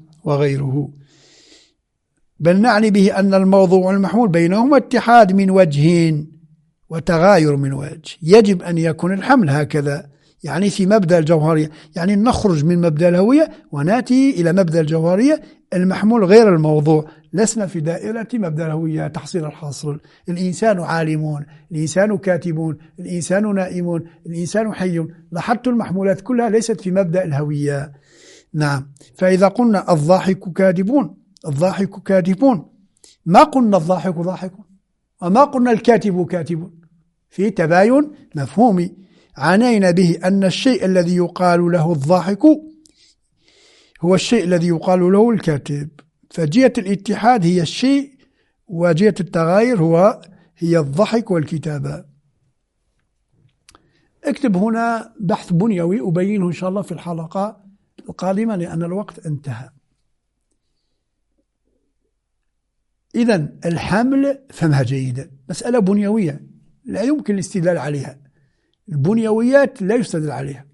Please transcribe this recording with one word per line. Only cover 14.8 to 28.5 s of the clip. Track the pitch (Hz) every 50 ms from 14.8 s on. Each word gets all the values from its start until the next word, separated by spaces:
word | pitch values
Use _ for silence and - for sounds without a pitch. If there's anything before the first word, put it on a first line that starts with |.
الجوهرية، | 160 147 160 160 160 170 180 196 240 285 311 302 - - _ _ _ - -
المحمول | 180 185 185 185 - 196 214 233 240 202
غير | 170 196 226 233 214 180
الموضوع، | 160 156 156 156 151 147 156 160 156 151 - - - _ _ -
لسنا | 170 220 214 - 226 208
في | 175 - 175
دائرة | 151 160 165 185 - 208 220 233 226 - -
مبدأ | 240 208 165 156 151 170
الهوية، | 160 151 156 165 156 151 156 156
تحصيل | 151 156 170 - 147 - 180 156
الحاصل. | 151 - - - 147 135 - - 147 143 151 - _ _ _ _ -
الإنسان | 175 170 185 185 175 - 220 226 208 180
عالم، | 165 - 160 165 165 160 156 156 156 151 151 147 147 - - - _ - 170
الإنسان | 151 156 151 - 185 196 214 214 185
كاتب، | - 190 180 165 139 180 160 156 165 160 151 - - - _ -
الإنسان | 180 175 180 175 165 - 180 196 214 214 202
نائم، | 196 185 180 180 180 175 175 175 165 165 170 - _ -
الإنسان | - 170 170 175 160 - 208 226 220 190
حي. | - 190 185 170 165 160 160 - - - - -
لاحظت | 170 160 - 240 226 - 254
المحمولات | 240 233 208 - 170 190 196 196 185 -
كلها | - - 254 240 233 233
ليست | 202 226 220 - 220 -
في | - 185
مبدأ | 180 190 196 170 160 180 -
الهوية. | 165 143 135 151 147 151 143 143 143 143 139 139 151 - - _ _ _ _ - - - - _ _